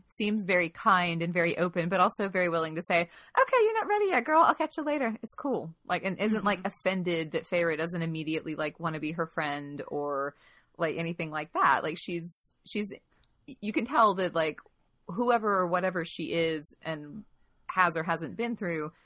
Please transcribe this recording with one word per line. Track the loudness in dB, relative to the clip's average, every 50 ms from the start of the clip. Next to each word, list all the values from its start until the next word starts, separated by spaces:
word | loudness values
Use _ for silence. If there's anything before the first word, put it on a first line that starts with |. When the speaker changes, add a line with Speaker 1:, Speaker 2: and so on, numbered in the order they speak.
| -16 _
Speaker 1:
seems | -6 -2 0 0 0 0 2
very | 2 2 2 2 0
kind | -4 0 2 4 4 4 4 2 0 0
and | -2 0
very | 0 2 2 2 2 0
open, | 0 0 0 -2 -2 0
but | 4 4
also | 4 4 2 -2 -4 -2
very | 0 0 0 2
willing | 2 0 -2 -2 -4
to | -6
say, | -2 0 2 2
"Okay, | 2 0 -6 -18 -20 -2 2 2 4 4 6 4
you're | 4 4 2
not | 0 0 0
ready | 2 2 2
yet, | 2 2 0 2
girl. | 4 6 6
I'll | 6 6 4
catch | 2 -2 -2 -2
you | -4 -2
later. | -2 0 0 0 -2 -2 -4
It's | -10 -14 -10
cool." | -6 -2 -2 0 -2 -2 -6 -12 _ _ -4
Like, | -2 -2 -2
and | -4 -2 0
isn't, | 0 2 2 2 2
like, | 0 0 0
Speaker 2:
Mm-hmm. | -2
Speaker 1:
offended | -6 -6 -2 -2 0 0 0 0 0 0 0 -2 -2
that | -4 -6 -2 0
Feyre | 0 2 2 2 0
doesn't | 0 -2 -2 -2 -2
immediately, | -2 -2 -2 -4 -2 -2 -2 -2 -4 -4 -4
like, | -4 -4 -6 -4 -4
wanna | -4 -4 -4 -4
be | -4 -4
her | -4 -4 -4
friend | -4 -2 -4 -2 -2 -4 -4 -6 -8 -10 -10 -8 -6
or, | -4 -4 -2 -2 -2 -2 -4 -4 -6 _ _ -20 -20 _ _ _ _
like, | -4 -4 -2 -2
anything | -2 -4 -4 -4 -6 -6 -6
like | -6 -6 -8 -4
that. | 0 2 4 4 4 4 2
Like, | -2 -4 -6
she's, | -6 -6 -6 -6 -6 -8 -10 -12 -14 -16 _ _ _
she's, | -6 -4 -4 -4 -6 -10 -14 _ _ _ _ _ _ _ _ _ -20 -16 -10
you | -8 -4
can | -4 -4 -4
tell | 2 4 6 6 6 6
that, | 2 -2 0 0
like, | 0 0 0 -2 -8 -16 _ _ _ _ _ _ _ _ -8
whoever | -4 0 2 2 2 4 4 2
or | 2 2 2 2
whatever | 2 0 0 0 -2 -2 -6
she | -6 -6 -8 -6 -2
is | 0 0 0 0 0 -4 -6 -10 -16 _
and | -8 -8 -8 -8 -10 -12 -14 -16 -16 -18 _ _ _ _ _ _ _ -4
has | 0 2 2 2 2
or | 0
hasn't | -2 -2 -2 -2 -4 -8 -6
been | -6 -4 -4 -4
through, | -4 -4 -4 -4 -4 -6 -8 -10 _ _